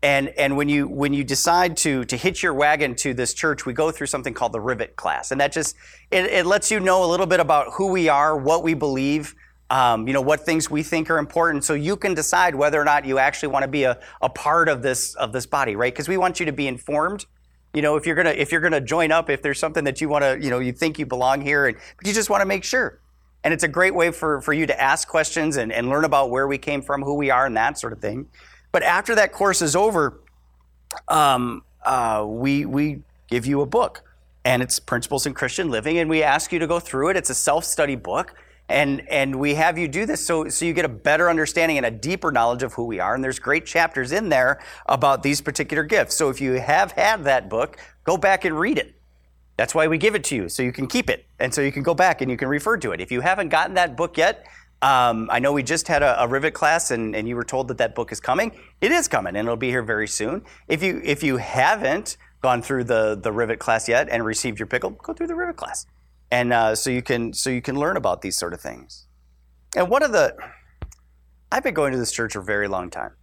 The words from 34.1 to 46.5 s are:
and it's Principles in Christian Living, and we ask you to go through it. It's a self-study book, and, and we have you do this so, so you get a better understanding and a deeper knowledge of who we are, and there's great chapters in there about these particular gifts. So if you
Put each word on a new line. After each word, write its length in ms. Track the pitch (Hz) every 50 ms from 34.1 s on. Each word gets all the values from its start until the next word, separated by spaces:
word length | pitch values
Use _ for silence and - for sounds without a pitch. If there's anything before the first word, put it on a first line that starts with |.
| _ _ _ _ _ _ _
and 200 | 127 131 120 120
it's 160 | - - -
Principles 480 | - - - 120 120 - 143 135 - 151
in 80 | 127
Christian 340 | - - 127 - - 190 160
Living, 300 | 127 110 107 147 165 170
and 100 | 165 156
we 140 | 160 156 156
ask 280 | 147 135 151 160 -
you 60 | - 170
to 80 | 156
go 140 | 151 165 170
through 300 | 165 - - 131 139 170
it. 80 | 190 190
It's 120 | - -
a 60 | 131
self-study 600 | - - - 143 160 160 - - - 151 143 135 123
book, 360 | - 87 95 135 185 - - - - - - _ _ _
and, 300 | - - 143 139 139 135 - -
and 300 | - 147 135 135 135 131
we 160 | 139 147 147
have 240 | 151 160 170 170 165
you 80 | 175 151
do 180 | 135 175 214
this 180 | 214 302 - -
so, 240 | - 175 160 156 -
so 160 | 147 - -
you 100 | 170 160
get 120 | 156 175
a 40 | 151
better 380 | 120 104 - 147 147 156 175 170
understanding 500 | 170 160 156 147 - 170 165 160 156 143
and 100 | 127 117
a 20 |
deeper 420 | 113 110 - 143 180 185 - 170
knowledge 300 | 147 123 117 117 123 123
of 120 | 131 123 -
who 100 | - 117
we 160 | 117 113 90
are, 160 | 90 92 113
and 80 | 131 131
there's 160 | 131 131 -
great 260 | - 135 143 165 160
chapters 460 | - - 165 165 165 - 135 127 123
in 180 | 147 190 226 196
there 320 | - 131 127 127 139 - - - - - -
about 380 | - - 135 120 143 139 131 -
these 180 | 139 143 143
particular 400 | - - 139 - 151 - - 143
gifts. 340 | 151 151 220 202 143 - -
So 140 | - 156 143
if 100 | 135 131
you 140 | 139 131